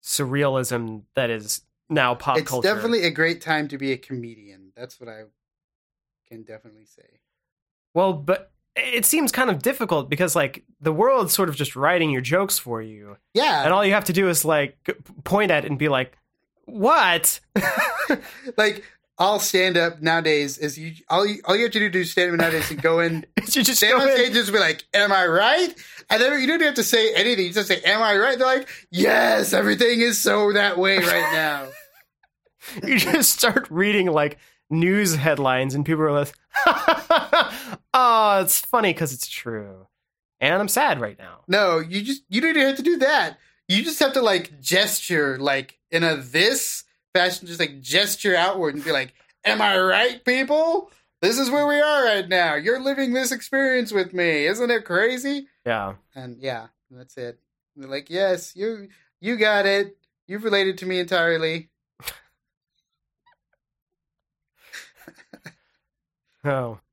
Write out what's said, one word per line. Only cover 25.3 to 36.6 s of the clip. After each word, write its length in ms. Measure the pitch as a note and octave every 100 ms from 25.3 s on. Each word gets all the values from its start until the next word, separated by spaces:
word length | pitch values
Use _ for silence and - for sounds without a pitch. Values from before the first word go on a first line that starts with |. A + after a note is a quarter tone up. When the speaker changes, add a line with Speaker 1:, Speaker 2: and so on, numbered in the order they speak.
| E3 G#3+ D4+ F4+ - - - -
Speaker 2:
And 100 | A3
then 180 | B3 C#4+
you 60 | C4
don't 160 | E4
have 140 | D#4 C4
to 80 |
say 280 | A3+ A#3 A3 E3+
anything. 320 | G#3 A#3 F3+
You 60 |
just 140 | F3+ G3
say, 120 | F#3
"Am 220 | E3+ G#3
I 120 | A3 G3+
right?" 200 | A#3 B3+
They're 80 | C4 C4
like, 100 | C4+ - -
"Yes, 600 | - - - A#3 A3 G3
everything 500 | - G#3 G#3 A#3+ A#3
is 200 | A#3 G#3
so 320 | G3 G3+ G#3
that 240 | G3+ G3+ F3+
way 220 | F#3+ F#3+
right 340 | F3 F3 E3+
now." 360 | D#3+ D#3 D3 C3+
Speaker 1:
<laughs> 1120 | D5+ - _ _ _ _ _ _ _ - A#3+ -
You 120 | B3+
just 320 | - D#4+ B3+ -
start 260 | A#3+ A3 -
reading, 400 | D#3+ G3+ G#3 F3+
like, 260 | D3+ D3 - _ _ _
news 440 | D#3+ E3+ G3 G3+ D#3+
headlines 580 | C#3+ C#3+ C3+ B2+ C3+
and 100 | C3+
people 200 | D3 D#3+
are 80 | D#3
like, 200 | C#3+ C#3+ - _
<laughs> 180 | G5+